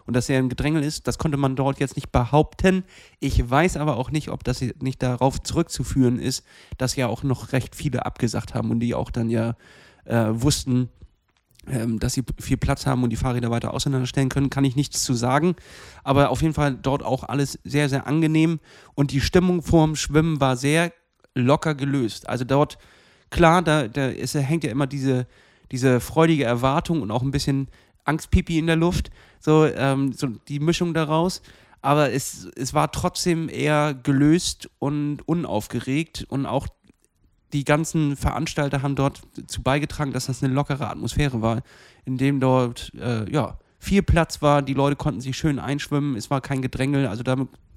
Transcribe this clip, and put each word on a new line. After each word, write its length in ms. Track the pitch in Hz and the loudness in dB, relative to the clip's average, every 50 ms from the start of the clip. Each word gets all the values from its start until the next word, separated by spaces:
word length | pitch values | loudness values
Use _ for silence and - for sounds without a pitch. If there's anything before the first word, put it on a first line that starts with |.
| _ | _
und 100 | - 120 | -2 -2
dass 80 | 127 120 | -2 0
sehr 140 | - 139 131 | 2 2 2
ein 100 | 131 123 | 2 0
Gedrängel 340 | 120 - 127 147 156 160 | 0 -2 -2 0 0 0
ist. 260 | 143 151 151 - - - | 0 -2 -4 -4 -6 -6
Das 100 | - - | -4 -2
konnte 180 | - 160 143 | -2 -2 0
man 200 | 139 143 131 131 | 0 0 0 0
dort 220 | 135 135 135 135 - | 0 0 0 0 -2
jetzt 180 | 143 131 - | -4 -4 -4
nicht 140 | - - - | -8 -10 -2
behaupten. 760 | - 127 120 113 143 151 151 - - - - 190 185 185 185 - - - - - _ _ | 0 0 0 4 2 2 2 2 -2 2 2 4 4 2 -2 -6 -16 -20 -20 -20 _ _
Ich 300 | 143 139 - - 131 120 | -4 0 0 0 0 2
weiß 260 | 127 143 170 185 175 | 2 2 2 2 0
aber 220 | - 151 151 131 110 | -2 -2 -2 -2 -2
auch 120 | 127 - | -4 -4
nicht, 200 | 139 156 - - | -4 -4 -4 -6
ob 120 | - - | -10 -6
das 220 | - - 135 - 135 120 - - | -4 -4 -4 -2 -4 -6 -6 -4
nicht 220 | 131 131 131 - | -6 -6 -4 -2
darauf 400 | 131 123 123 120 127 135 - - | -2 -2 0 2 2 0 0 -2
zurückzuführen 760 | - - - 160 170 - - - 131 - - 139 127 123 127 117 | -6 -2 -2 -2 -2 -2 -4 -6 -6 -2 2 4 4 4 4 2
ist, 240 | - 131 131 - - _ - - - - - - | -2 -4 -4 -4 -8 _ -20 -20 -18 -18 -8 -6
dass 180 | 127 127 - | -4 -4 -2
ja 100 | 139 127 | -2 -2
auch 160 | 117 110 - | -2 -2 -4
noch 300 | - 139 127 - - - | -2 -4 -4 -4 -4 -2
recht 240 | - 131 - - - | -2 -2 -2 -4 -10
viele 300 | - - 147 123 123 - | -6 -6 -4 -4 -2 -4
abgesagt 480 | 107 - - - 113 - 107 110 - - | -6 -4 -2 -2 -2 -2 -4 -6 -4 -6
haben 160 | 113 110 110 | -4 -2 -2
und 100 | 117 117 | -2 0
die 140 | 117 120 - | 0 -2 -2
auch 160 | - - - | -2 -4 -4
dann 180 | - 123 113 113 | -4 -4 -2 0
ja, 280 | 117 120 113 117 117 - - - - - - - _ _ _ | 0 0 -2 -2 -4 -8 -12 -20 -20 -20 -20 -20 _ _ _
äh, 220 | - 117 117 113 110 | -2 0 0 2 2
wussten, 580 | 110 117 120 147 139 - - 135 127 123 127 120 - _ - - _ _ _ _ _ _ _ _ _ - - - | 0 2 2 2 2 2 0 0 0 0 0 -2 -8 _ -20 -20 _ _ _ _ _ _ _ _ _ -20 -10 -6
ähm, 300 | 135 117 113 117 113 107 | -4 -4 -2 -2 -2 -2
dass 160 | - 123 - | -2 -2 -2
sie 80 | 139 | -4
p-, 180 | 120 - - - | -4 -6 -8 -10
viel 160 | - - 131 | -2 -4 -2
Platz 300 | - - - 139 - - | 0 0 -2 -2 0 0
haben 160 | 139 131 127 | -2 0 0
und 80 | 123 120 | 0 0
die 60 | 113 | 0
Fahrräder 340 | - - 135 120 123 120 120 | 0 -2 0 0 0 -2 0
weiter 240 | 117 117 - - - | -2 -2 -2 -4 -4
auseinanderstellen 540 | 135 - 147 139 131 127 123 - 143 135 131 | -2 -2 0 0 0 -2 -2 0 0 0 2
können, 220 | - 139 139 131 | 2 0 0 0
kann 120 | - 139 | 2 2
ich 140 | 135 135 120 | 2 2 2
nichts 260 | 143 143 - - - | 0 -2 -2 -2 -4
zu 120 | - - 131 | -2 0 0
sagen. 420 | 113 117 123 131 147 156 185 165 - - - - - - - - - - | 0 2 2 2 4 4 2 0 0 -6 -18 -20 -20 -20 -20 -20 -10 -2
Aber 260 | 139 139 143 143 110 | 2 4 4 4 4
auf 100 | 127 - | 2 2
jeden 140 | 156 160 147 | 0 0 2
Fall 220 | 156 147 143 131 - | 2 0 0 0 -2
dort 220 | - 139 135 139 | -2 -2 -2 -2
auch 220 | - - 127 131 - | -2 -2 -4 -4 -4
alles 340 | - 120 143 143 135 - - - | -4 -2 -2 -2 -2 -4 -10 -10
sehr, 240 | - 127 147 147 135 | -2 0 0 2 2
sehr 180 | 135 135 - | 0 -2 -2
angenehm. 540 | - 147 160 165 156 160 156 160 165 165 151 - - - - - - _ | 0 0 2 2 4 4 4 4 4 2 -2 -6 -14 -20 -20 -20 -10 _
Und 160 | - 139 135 | 0 0 0
die 100 | 127 139 | 2 0
Stimmung 420 | - - - 185 175 185 180 175 | -2 4 4 4 4 4 2 0
vorm 340 | - - 160 165 156 156 151 | 2 4 6 6 6 4 2
Schwimmen 440 | 139 - - 143 156 160 165 156 139 | -2 -4 2 2 2 4 4 2 2
war 160 | 139 131 131 | 2 0 0
sehr 360 | 120 131 143 151 165 170 170 - _ _ _ _ _ _ _ _ | 0 0 2 2 2 2 0 -4 _ _ _ _ _ _ _ _
locker 400 | 127 123 127 143 156 - 160 151 | 0 4 4 4 4 2 -2 -2
gelöst. 540 | 135 139 139 139 139 123 107 - - - - | -2 -2 -2 0 0 0 -2 -4 -8 -8 -6
Also 160 | 127 120 127 | -4 -4 0
dort, 340 | 117 131 139 147 - - - - - - _ _ _ _ _ _ _ | 2 2 2 2 2 -2 -12 -20 -20 -20 _ _ _ _ _ _ _
klar, 320 | - - 175 160 165 185 | 2 4 6 6 6 4
da, 260 | 175 160 151 156 131 104 | 4 2 2 2 0 -2
da 180 | - 143 135 | -2 -2 -2
ist, 280 | 127 - - - 131 - | -2 -4 -4 -6 -4 -2
hängt 260 | 151 139 127 160 165 | -2 -2 0 -2 -2
ja 80 | 151 127 | -2 -4
immer 160 | 110 139 147 | -2 -2 -2
diese, 400 | 127 139 143 131 135 131 127 123 - _ _ _ _ _ _ _ _ | -2 -4 -2 0 0 0 0 -2 -4 _ _ _ _ _ _ _ _
diese 260 | - 123 123 135 127 120 | -6 0 2 4 4 4
freudige 460 | - - - 160 160 165 165 143 131 | 0 0 2 4 4 4 4 2 2
Erwartung 580 | 113 123 120 127 131 139 165 - - 170 156 | 0 0 2 2 2 0 0 0 -2 -2 -2
und 80 | 110 101 | -2 -2
auch 120 | 107 127 | -2 -2
ein 100 | 123 139 | -2 0
bisschen 340 | 131 143 - 139 139 139 139 - - _ _ _ _ _ _ | -2 -2 -2 0 0 -2 -2 -6 -10 _ _ _ _ _ _
Angstpipi 540 | - 147 160 - - - 185 175 - 165 156 | -2 -2 -2 0 2 2 2 2 2 -2 0
in 80 | 160 165 | 2 2
der 80 | 165 | 2
Luft, 340 | 165 165 175 180 - - - - - - - _ _ | 4 4 2 2 0 -4 -4 -10 -20 -20 -20 _ _
so, 260 | - 156 156 156 156 | 2 4 6 6 6
ähm, 460 | 143 - - 127 139 135 135 139 135 | 4 2 0 0 0 0 0 0 -2
so 160 | 123 - - 135 | -2 -4 -4 -6
die 320 | 104 - - - 143 143 | -6 -8 -10 -10 -6 -2
Mischung 340 | 147 165 170 - 180 170 160 | 0 0 0 0 -2 -2 0
daraus. 480 | 165 156 147 156 160 170 185 - - - - - _ - _ - _ | -2 0 0 2 0 0 0 -2 -6 -12 -20 -20 _ -20 _ -20 _
Aber 300 | - 135 147 151 147 131 | 0 2 4 4 4 2
es, 360 | 110 143 - - - - 90 90 - | 2 -2 -4 -4 -10 -12 -16 -16 -10
es 200 | - 135 120 131 | -8 -8 -2 0
war 180 | 151 147 151 | 0 0 0
trotzdem 560 | - - - 175 - - - 180 170 165 160 131 | -2 -4 -4 -4 -4 -2 -2 0 0 0 -2 -6
eher 440 | 73 123 135 147 151 147 147 151 | -4 -2 0 2 2 2 2 0
gelöst 800 | 139 131 120 143 139 135 143 151 160 180 - - - - - - _ _ | -2 -4 -2 0 2 4 6 6 6 4 2 -2 -6 -8 -14 -20 _ _
und 400 | - 143 147 147 147 147 147 - - | -4 -4 -2 -2 -2 -4 -4 -6 -4
unaufgeregt 1000 | - 165 175 151 - 92 107 107 - - 120 - 131 135 151 165 - - - - - | -2 -2 -2 -2 -2 -4 -4 -4 -4 -6 -6 -4 -2 -2 -2 -4 -4 -8 -14 -10 -6
und 180 | 113 139 135 | -6 -6 -4
auch 220 | - 110 135 113 - - _ _ _ _ _ _ _ _ _ _ _ _ _ _ _ | -2 -4 -4 -4 -6 -12 _ _ _ _ _ _ _ _ _ _ _ _ _ _ _
die 120 | - 147 131 | -6 -4 2
ganzen 520 | - 147 151 160 - - 165 151 143 139 | 2 2 2 2 0 0 0 0 0 0
Veranstalter 680 | - - 147 - - 160 - - - 147 139 147 139 | 0 0 -2 0 0 -4 -4 -2 -2 -2 0 -2 -2
haben 140 | 131 143 139 | -2 -2 0
dort 260 | 135 139 139 - - - - _ - - | 0 0 0 -2 -4 -16 -18 _ -16 -14
zu 160 | - - - | -10 -10 -4
beigetragen, 500 | - 131 135 151 147 - - - 151 139 | 0 0 0 0 0 -4 -4 -6 -4 -4
dass 140 | 123 127 - | -4 -4 -4
das 160 | - 127 - | -6 -4 -2
eine 100 | 139 135 | -2 0
lockere 360 | 127 139 143 - 147 135 143 104 | 0 0 0 -2 -4 -4 -4 -6
Atmosphäre 540 | 78 76 - 120 - 156 147 139 123 113 | -6 -6 -8 -4 -2 0 0 0 0 0
war, 200 | 110 113 113 117 - - - - - - _ _ _ | 0 0 0 -2 -4 -8 -18 -20 -20 -20 _ _ _
in 140 | 127 131 127 | -8 -4 0
dem 220 | 135 139 143 135 | 0 0 2 2
dort, 520 | 127 131 131 131 123 120 120 - - - - 117 | 2 4 4 4 2 0 -2 -8 -14 -16 -14 -8
äh, 300 | 120 123 120 110 107 - | -4 -4 -2 -2 -4 -2
ja, 260 | - 151 113 - - - - _ _ _ | -2 -2 -2 -2 -6 -14 -18 _ _ _
viel 240 | - - 196 202 | -2 2 2 2
Platz 400 | - - - 175 160 - - - | 4 4 4 4 2 0 -2 0
war, 200 | 151 147 147 143 | 2 4 4 4
die 120 | 139 131 135 | 2 0 0
Leute 220 | 143 139 143 143 | 0 2 2 0
konnten 240 | - - 151 95 98 | 0 -2 -4 -4 -4
sich 160 | 127 131 127 | -6 -8 -6
schön 240 | - - 160 143 120 | -2 -2 -2 -2 -2
einschwimmen, 560 | 76 117 143 143 - - 147 143 143 143 131 | -4 -4 -6 -6 -4 -2 -2 -2 0 -2 -2
es 120 | 104 - - | -4 -4 -2
war 120 | 143 135 | -4 -4
kein 200 | - - 139 135 | -2 -4 -4 -4
Gedrängel, 460 | 131 131 - - 131 135 147 139 139 | -4 -4 -4 -2 -2 0 2 0 0
also 160 | 117 95 117 | 0 -2 -4
damit 260 | 123 131 131 131 131 - - - - _ - | -2 -2 -2 -2 -2 -6 -8 -18 -20 _ -14